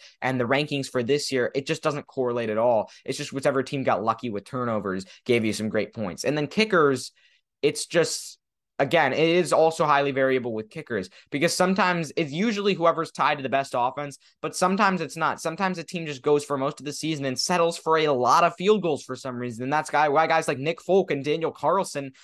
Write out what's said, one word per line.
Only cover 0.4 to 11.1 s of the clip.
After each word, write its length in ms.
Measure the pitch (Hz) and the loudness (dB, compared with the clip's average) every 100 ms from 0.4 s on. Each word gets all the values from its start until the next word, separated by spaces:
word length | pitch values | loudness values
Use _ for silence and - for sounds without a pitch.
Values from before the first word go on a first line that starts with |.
the 80 | 117 | 0
rankings 400 | 135 151 143 131 | 0 0 -4 -4
for 160 | 127 | -2
this 260 | 117 143 - | 0 0 0
year, 220 | 131 120 | -2 -2
it 100 | 139 | -2
just 200 | 131 151 | -4 -4
doesn't 240 | 156 143 - | -2 -4 -6
correlate 420 | - 123 120 113 | -4 -2 -2 -2
at 80 | 107 | 0
all. 320 | 123 113 95 - | 2 2 0 -8
It's 140 | - 135 | -10 -8
just 140 | 143 | -8
whichever 300 | 135 143 135 | -4 0 0
team 220 | 127 143 | -2 -2
got 180 | 123 98 | 0 0
lucky 280 | 110 110 123 | 0 -2 -4
with 160 | 101 - | -8 -8
turnovers 600 | 131 120 107 98 92 95 - | -6 -4 -2 -2 -6 -8 -6
gave 200 | - 120 | 2 2
you 80 | 110 | 2
some 160 | 104 107 | -2 -2
great 260 | 107 98 | -2 -4
points. 300 | - 98 82 | -4 -8 -4
And 120 | - 151 | -4 -2
then 120 | 143 | -2
kickers, 640 | - 220 185 143 131 - - _ _ _ _ | -2 2 4 4 2 -6 -16 _ _ _ _
it's 240 | 143 147 - | 0 0 -2
just, 500 | 165 160 - - - _ _ _ - | 0 0 -2 -10 -18 _ _ _ -2
again, 320 | 139 165 135 | 2 4 4
it 60 | 127 | 4
is 340 | 165 175 156 | 4 4 4
also 320 | 156 160 160 | 4 4 4
highly 260 | 151 143 143 | 2 2 2
variable 440 | 131 135 131 120 | 2 2 2 -2
with 160 | 110 107 | -6 -8
kickers 400 | 160 - 107 92 | -12 -6 -4 -6